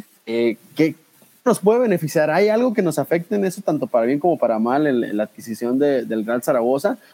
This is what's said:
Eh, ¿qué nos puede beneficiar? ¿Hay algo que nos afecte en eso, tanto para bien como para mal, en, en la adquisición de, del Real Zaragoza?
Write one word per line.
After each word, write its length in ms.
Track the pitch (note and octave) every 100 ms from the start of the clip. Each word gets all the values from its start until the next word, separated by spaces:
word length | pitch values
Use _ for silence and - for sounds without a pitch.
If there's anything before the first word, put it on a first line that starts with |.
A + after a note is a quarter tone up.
| - _ -
Eh, 320 | A#2 A#2 A2 - -
¿qué 200 | D#3+ - _ _ _ _
nos 140 | B3+ G#3
puede 220 | F#3+ A#3
beneficiar? 500 | B3 F3 D3+ E3 D3+
¿Hay 200 | D#3+ G#3
algo 220 | A3 B3
que 120 | A3
nos 160 | F3+ D3
afecte 340 | C3+ E3+ E3+
en 100 | G#3 G3
eso, 180 | F3+
tanto 240 | F#3+ D3+ B2
para 180 | A#2+ A#2
bien 140 | C#3+
como 180 | F3 D3+
para 220 | A#2 A2
mal, 260 | A2+ C3+ D3+
en, 180 | B2
en 140 | G#2+ G#2
la 60 |
adquisición 560 | G#2+ - A2+ A2 A#2+ C3
de, 260 | D3 C3+ A2+
del 180 | A2+
Real 200 | G#2+ A#2+
Zaragoza? 560 | C#3 C3 A#2 C3+ G3+ B3+ -